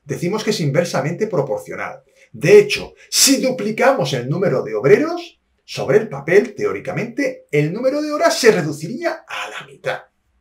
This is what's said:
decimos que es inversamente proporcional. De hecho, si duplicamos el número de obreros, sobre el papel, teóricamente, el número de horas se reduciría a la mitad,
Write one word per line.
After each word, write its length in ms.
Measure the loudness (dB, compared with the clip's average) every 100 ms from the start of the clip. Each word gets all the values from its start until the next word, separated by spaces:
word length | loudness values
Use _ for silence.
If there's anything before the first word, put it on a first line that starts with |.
| -10
decimos 380 | -6 -4 -2
que 60 | -2
es 120 | -2
inversamente 640 | 0 0 -2 -2 -4 -4 -4
proporcional. 760 | -2 -4 -6 -8 -10 -10 -12 _ _ _
De 260 | -4 6 8
hecho, 360 | 8 0 -8 -16 -6
si 300 | 2 2 2
duplicamos 720 | 0 -2 -4 0 2 2 0
el 140 | -4 -4
número 360 | -2 0 0
de 100 | -2
obreros, 640 | 0 4 6 4 -4 -10 _ _ _
sobre 360 | -14 -6 0 2
el 100 | 0
papel, 460 | -6 2 2 2 -2
teóricamente, 920 | -4 -4 -6 -6 -6 -4 -4 -6 _
el 200 | -2 0
número 300 | -2 -2 -2
de 100 | -4
horas 280 | 0 0 4
se 120 | 4
reduciría 720 | 4 0 -6 -10 -6 -6 -6 -10
a 220 | -12 -10
la 180 | -14 -18
mitad, 320 | -10 -8 -8 -10 _ _ _